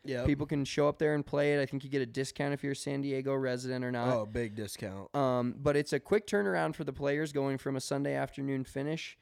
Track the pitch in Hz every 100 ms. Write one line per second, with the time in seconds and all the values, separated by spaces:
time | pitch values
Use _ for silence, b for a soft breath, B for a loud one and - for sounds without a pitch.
0 | 135 123 127 139 147 147 135 - 147 -
1 | 151 151 143 143 147 147 135 139 135 139
2 | 123 123 135 - 143 143 139 139 - 139
3 | 139 135 135 135 131 123 127 127 123 123
4 | 120 123 107 117 117 104 104 - 104 98
5 | 98 143 131 123 123 - 139 143 147 143
6 | - 208 214 202 202 180 160 - 143 131
7 | 143 147 156 143 139 135 139 135 - 139
8 | 139 139 135 - 139 135 131 135 143 160
9 | - -